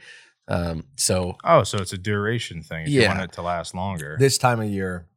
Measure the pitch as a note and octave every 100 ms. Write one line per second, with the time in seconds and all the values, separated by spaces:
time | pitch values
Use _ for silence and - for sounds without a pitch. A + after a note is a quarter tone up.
0 | - - - _ - F#2 E2+ D#2+ - -
1 | - F#2 F2+ - F3 D#3+ G2+ G#2 F#2 F#2+
2 | G2+ G2+ G#2 A#2 - E2+ D#2 E2 D#2+ C#3
3 | G#2 F#2 F#2 - F2 F2 D#2 F#2 G2 F2
4 | C#2+ F#2+ C3+ - B2+ A#2 G#2+ G2 F#2 F2+
5 | E2